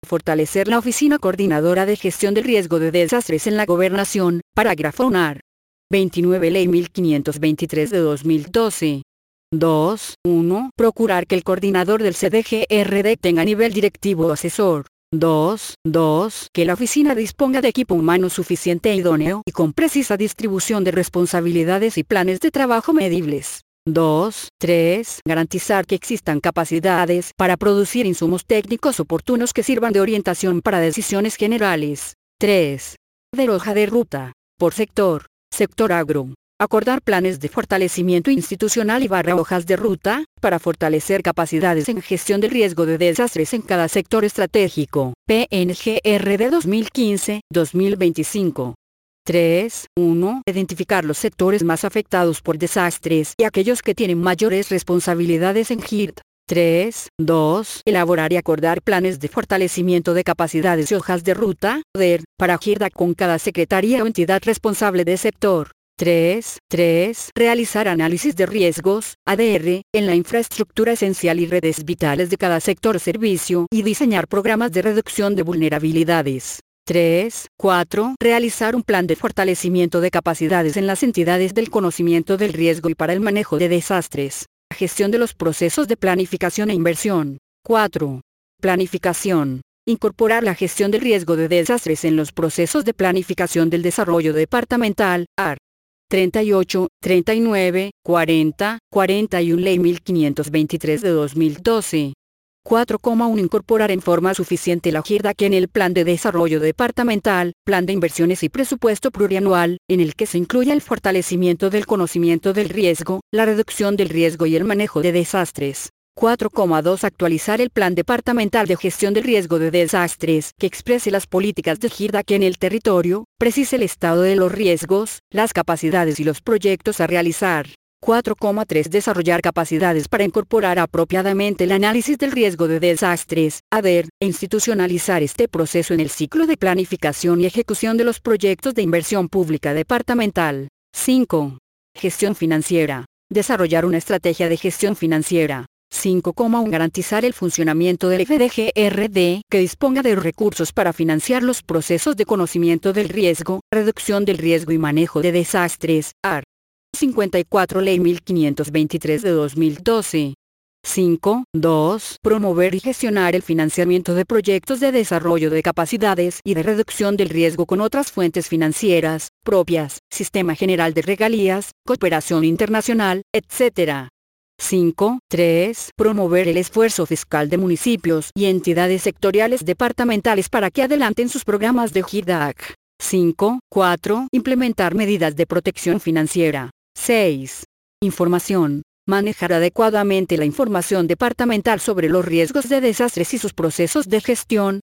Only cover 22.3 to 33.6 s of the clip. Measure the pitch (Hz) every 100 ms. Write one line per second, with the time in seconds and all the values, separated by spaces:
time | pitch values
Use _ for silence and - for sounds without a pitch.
22.3 | 185 320 269 269 233 220 311 190 175 156
23.3 | 147 143 - _ _ - 160 160 156 196
24.3 | 214 - _ 170 170 165 190 233 - -
25.3 | 160 165 185 - 202 185 190 - 226 -
26.3 | 151 170 170 165 165 180 175 175 175 175
27.3 | - 185 180 208 202 202 240 214 175 165
28.3 | 180 - 220 202 233 294 254 160 165 -
29.3 | 247 240 - 226 247 226 202 196 220 190
30.3 | 175 190 175 220 190 165 156 - 196 214
31.3 | - 214 233 208 165 147 147 - - _
32.3 | _ 208 196 151 139 - - _ _ _
33.3 | 247 262 196